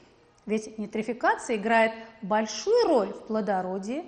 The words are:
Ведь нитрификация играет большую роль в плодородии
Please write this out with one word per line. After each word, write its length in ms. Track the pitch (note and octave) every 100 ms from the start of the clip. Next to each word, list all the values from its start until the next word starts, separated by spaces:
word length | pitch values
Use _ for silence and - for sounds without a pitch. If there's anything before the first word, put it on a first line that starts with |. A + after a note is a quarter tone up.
| - _ _ _
Ведь 320 | - A3 - -
нитрификация 800 | G#3 A3 A3 A#3+ E4+ A4+ - A3
играет 360 | G#3 A3+ A3 A3+ - -
большую 640 | F#3 G#3+ A3 - - A#4+ G#4
роль 280 | C4+ G3
в 80 | G3+
плодородии 840 | - A3 G#3 F#3+ F#3 G3 G3 C#4